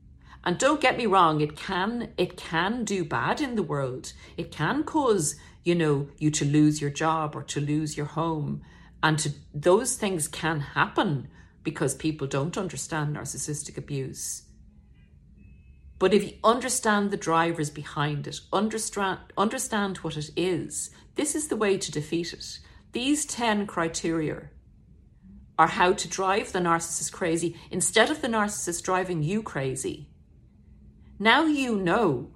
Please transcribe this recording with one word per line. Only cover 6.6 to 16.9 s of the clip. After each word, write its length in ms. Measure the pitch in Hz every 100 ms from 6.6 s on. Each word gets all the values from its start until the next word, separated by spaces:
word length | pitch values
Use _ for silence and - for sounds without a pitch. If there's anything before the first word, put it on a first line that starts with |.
| 151 151
your 80 | 143
job 480 | 143 160 160 151 147
or 60 |
to 180 | 123 147
lose 380 | 147 151 151 -
your 80 | 147
home. 560 | 165 165 156 139 147 - - - -
And 160 | 156 156
to, 140 | - - -
those 440 | 147 160 196 254 -
things 300 | 208 180 147
can 340 | - 160 160
happen 680 | 139 143 190 - 220 139 - - - -
because 320 | - 151 143
people 320 | - 156 156 135
don't 300 | 139 151 226
understand 580 | 185 135 - 160 151
narcissistic 640 | 147 147 131 - 147 - -
abuse. 680 | - 139 131 - - - - - - - - - - - - - - - - - - -
But 160 | 190
if 100 | 208
you 80 | - -
understand 680 | 208 247 247 - 226